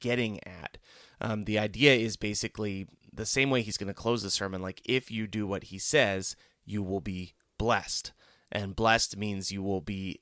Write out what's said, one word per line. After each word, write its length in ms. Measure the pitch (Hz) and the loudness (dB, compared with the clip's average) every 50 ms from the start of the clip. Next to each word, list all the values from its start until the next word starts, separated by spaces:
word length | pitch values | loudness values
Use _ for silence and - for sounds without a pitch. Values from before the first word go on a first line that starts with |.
getting 400 | - 120 120 123 120 110 104 95 - | -2 0 0 0 0 0 -2 -6 -10
at. 320 | - 92 90 - - - - - - - - - - - - | -12 -12 -12 -12 -12 -14 -16 -20 -20 -20 -20 -20 -20 -10 -6
Um, 240 | - 113 110 107 104 | -4 -2 -2 -2 -2
the 140 | - 107 107 | 0 2 2
idea 360 | 107 107 98 107 131 143 135 | 2 0 2 6 6 8 8
is 220 | 120 113 110 - | 8 6 2 -2
basically 720 | - - 104 104 - - 110 - - 110 104 98 95 95 - - _ _ - - | -2 -4 -2 -2 -2 -2 -4 -4 -4 -4 -4 -4 -6 -8 -10 -14 _ _ -14 -10
the 140 | 107 113 | -6 -2
same 240 | - - 139 135 139 | 0 2 2 4 4
way 100 | 135 127 | 4 2
he's 160 | 113 107 101 | 2 0 -2
gonna 160 | - - 98 101 | -4 -4 -6 -6
close 300 | - - 117 120 117 101 | -2 0 0 0 0 0
the 80 | 98 | 0
sermon, 320 | - - 101 98 95 92 92 | 0 0 0 -2 -2 -4 -6
like, 180 | 92 92 - - | -6 -8 -6 -2
if 240 | - 123 131 127 - | 0 0 0 0 -2
you 160 | 113 110 110 | -4 -4 -4
do 200 | 104 95 107 104 | -2 -2 -2 0
what 180 | 98 98 95 - | 0 0 -2 -4
he 140 | - 92 95 | -6 -8 -4
says, 560 | - - - 151 131 104 98 95 95 - - - - - _ _ _ | 0 2 4 4 6 4 2 0 -2 -4 -6 -8 -14 -20 _ _ _
you 180 | - 104 104 101 | -6 -4 -2 -2
will 180 | 92 95 98 87 | 0 -2 -2 -2
be 320 | 104 92 90 92 87 - _ _ _ _ - | -4 -6 -6 -6 -10 -12 _ _ _ _ -2
blessed. 540 | 104 113 117 98 95 - - - - - - _ - - _ _ _ _ - | 2 2 2 2 0 -2 -4 -4 -6 -8 -12 _ -20 -20 _ _ _ _ -4
And 220 | 104 101 98 95 | -4 -4 -4 -2
blessed 420 | - 110 113 113 117 - - - | 2 4 6 6 6 4 2 -2
means 360 | 98 104 107 101 98 95 - 98 | -4 -4 -4 -4 -4 -4 -4 -4
you 100 | 98 95 | -4 -2
will 180 | 98 98 92 | 0 0 -2
be 380 | 78 - 104 95 95 92 - - | -2 -4 -6 -6 -4 -6 -8 -8